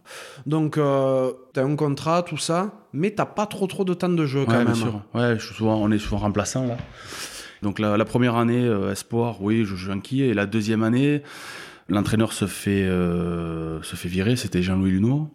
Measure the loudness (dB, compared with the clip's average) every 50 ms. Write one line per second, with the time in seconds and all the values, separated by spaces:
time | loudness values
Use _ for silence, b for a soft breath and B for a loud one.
0 | -16 B B B B B B -12 -6 -2 0 0 0 0 0 2 2 2 2 2
1 | 2 2 2 2 2 0 -2 -6 -10 -8 -2 0 0 0 0 0 0 0 0 -2
2 | 0 0 0 0 0 -2 -4 -6 -4 -2 0 0 -2 -2 -6 -12 -16 _ -4 -2
3 | -2 -2 0 -2 -4 -4 -2 -4 -4 -4 -4 -4 -4 -4 -2 -2 -2 -2 -2 -2
4 | 0 0 2 2 2 2 0 0 2 2 2 4 4 2 2 2 0 -2 -2 -4
5 | -8 -6 -2 0 2 2 2 0 -2 -6 -6 -2 2 2 2 4 4 2 2 2
6 | 0 -2 -2 0 0 0 2 0 0 0 -2 -2 -2 -2 -4 -6 -8 -12 B B
7 | B B B B B B B B B B B B B -4 -2 0 0 2 2 2
8 | 2 2 2 2 2 4 4 4 2 2 2 2 2 2 2 0 0 -2 -2 -4
9 | -6 -4 -2 0 0 0 -2 -2 0 2 2 2 2 0 -2 -6 -6 -6 -6 -6
10 | -6 -4 -2 0 2 2 2 2 2 2 0 0 0 2 2 2 4 4 4 4
11 | 4 4 2 0 -2 B B B B B B B B B B B B B 0 0
12 | 2 2 2 2 2 2 0 -2 -4 -4 -4 -4 -2 0 2 2 2 2 2 2
13 | 2 2 2 0 0 -2 -2 -4 -4 -4 -6 -6 -6 -6 -6 -8 -8 -10 -10 -8
14 | -8 -4 -2 0 2 2 2 0 0 0 0 0 2 2 2 2 2 2 4 4
15 | 2 2 2 0 -2 -4 -8